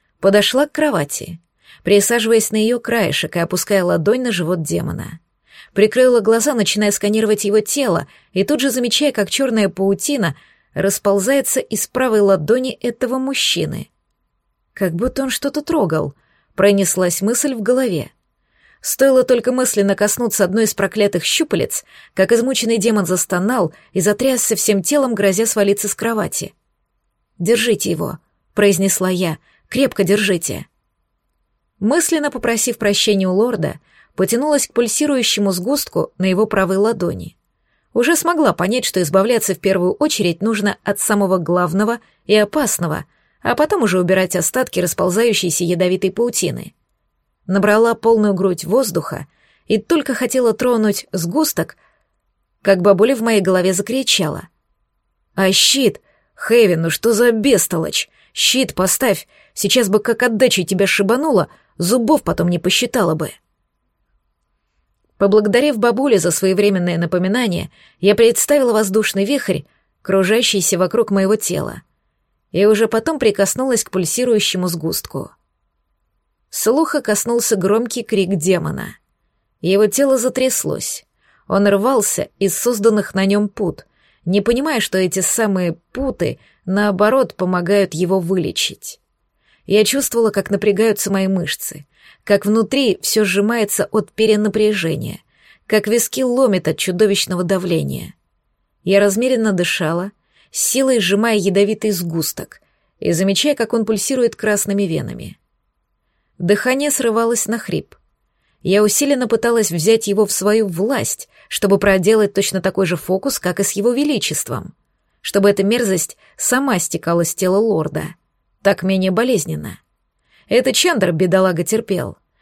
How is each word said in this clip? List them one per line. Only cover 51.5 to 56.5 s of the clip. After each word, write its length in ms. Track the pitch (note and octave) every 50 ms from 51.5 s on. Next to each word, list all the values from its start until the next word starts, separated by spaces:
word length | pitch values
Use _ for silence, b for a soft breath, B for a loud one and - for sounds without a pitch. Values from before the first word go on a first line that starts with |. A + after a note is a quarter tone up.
| - - - - - _ _ _ _ _ _ _ _ _ _ _ _ _ _ _ _ _
как 200 | - G3+ G3 F3+
бабуля 340 | F3 G3+ G3 F3 G#3+ B3 C#4
в 60 | A3
моей 200 | A3 A3+ A3 G3+
голове 320 | F#3 F#3+ F#3 F3+ F3 F#3+ F#3
закричала: 760 | F#3 G3+ - B3+ C4+ C4 - - - F3 D3+ - D3+ - - _ _ _ _ _ _ _ _ _ _ _ _ _ _ _ _ -
"А 180 | - G3 F#3+
щит? 500 | G3 - - - - C#4 C4 G3+ - - _ _ _ _ _ _ _ - -
Хейвен, 360 | -